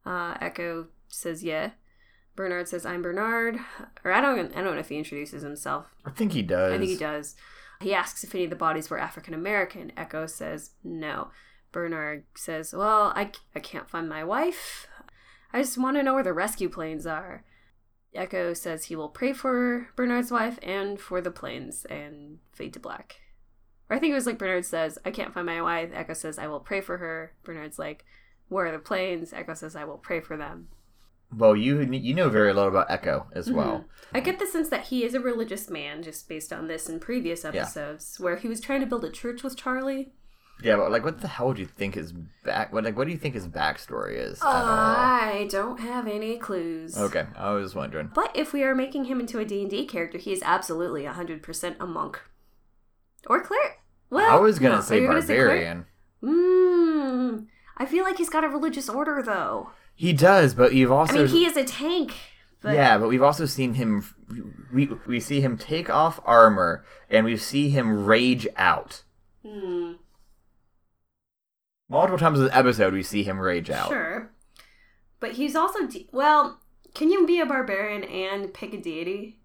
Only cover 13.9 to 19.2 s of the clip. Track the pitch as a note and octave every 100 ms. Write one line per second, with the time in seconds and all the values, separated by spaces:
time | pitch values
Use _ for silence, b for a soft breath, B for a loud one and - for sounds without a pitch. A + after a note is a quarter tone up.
13.9 | E3+ E3 D#3 D#3+ A#3 E4 F4+ - - -
14.9 | - - b b b b A#3+ C4 B3 B3+
15.9 | C#4+ C4+ C4+ F#3 E3 G3+ - F3+ - D#3+
16.9 | D#3 D#3+ D#3 F#3 - _ _ _ _ _
17.9 | _ _ - F#3 F#3 F3 E3+ F3+ D#3+ -
18.9 | D#3+ D3+ -